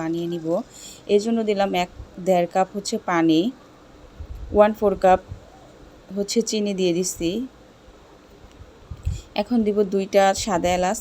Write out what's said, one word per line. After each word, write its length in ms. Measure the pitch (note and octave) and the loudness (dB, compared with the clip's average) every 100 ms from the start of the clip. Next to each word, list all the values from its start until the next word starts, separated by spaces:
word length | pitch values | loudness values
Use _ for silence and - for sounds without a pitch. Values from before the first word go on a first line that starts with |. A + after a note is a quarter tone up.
বানিয়ে 260 | D#3+ E3+ E3+ | -6 -4 -4
নিব। 140 | E3+ D#3+ F#3 - - - - - | -6 -4 -4 -6 -16 -20 -14 0
এই 60 | G#3 | 0
জন্য 140 | A3+ A3+ G#3+ | 2 0 0
দিলাম 220 | G3 G3 F3+ | 0 0 0
এক 80 | F3+ - - - F3 | -4 -8 -18 -4 2
দেড় 200 | F3 F3 | 2 2
কাপ 140 | F#3+ F#3 G#3 | 0 -2 -4
হচ্ছে 200 | - A3 - | -6 -6 -2
পানি, 300 | E3+ E3 D#3+ A3 - - - - - - - - - - G#3 | 2 4 4 2 -4 -14 -20 -20 -20 -20 -18 -16 -14 0 4
ওয়ান 160 | G#3+ G#3+ | 4 4
ফোর 160 | G#3 F#3 | 0 4
কাপ 160 | F#3 F#3 - - - - - - - - - G3 | 4 4 0 -18 -18 -20 -20 -20 -20 -20 -10 -6
হচ্ছে 220 | G3+ A#3 A3+ | -2 -2 0
চিনি 220 | G#3+ G#3 F#3+ | -2 -2 -2
দিয়ে 120 | F3+ E3+ | 0 0
দিছি। 320 | F3+ - E3+ G#3+ C4 - - - - - - - - - - - - - - - - - - G#3 | -4 -4 -4 -4 -8 -14 -20 -20 -20 -20 -20 -20 -20 -20 -20 -20 -20 -20 -18 -10 -6 -8 -6 -6
এখন 180 | G#3 A#3+ G#3 | -2 0 2
দিব 100 | G3+ G3 | 0 0
দুইটা 280 | G3 G3 G3 G3 G3 | -2 0 2 4 2
সাদা 260 | A3+ F3 F3 F3+ | -2 -2 0 0
এলাচ 200 | F3+ A3 | 0 -2